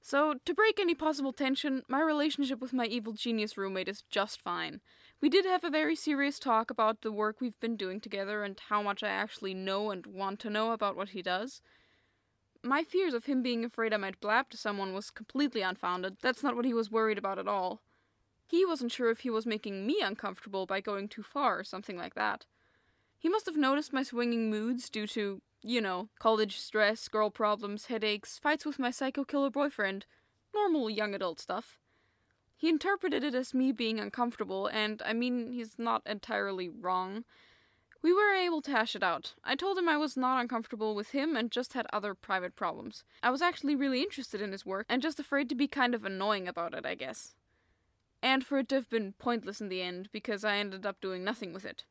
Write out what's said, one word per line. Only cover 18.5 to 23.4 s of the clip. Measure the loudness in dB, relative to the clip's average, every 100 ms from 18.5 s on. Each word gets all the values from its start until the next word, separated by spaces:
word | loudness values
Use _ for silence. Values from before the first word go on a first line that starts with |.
| 4 4
wasn't | 2 -2
sure | 0 2
if | 2
he | 0
was | -2 0
making | -4 -4 -4 0
me | 2
uncomfortable | 0 -2 -6 -8 -6 -4 -2
by | -2
going | -2 -4 -6
too | -10
far | -8 0 2 0
or |
something | -4 -10 -10 -8
like | -8 -2
that. | -2 -2 -8 _ _ _ _ _ _ _
He | 0
must | 0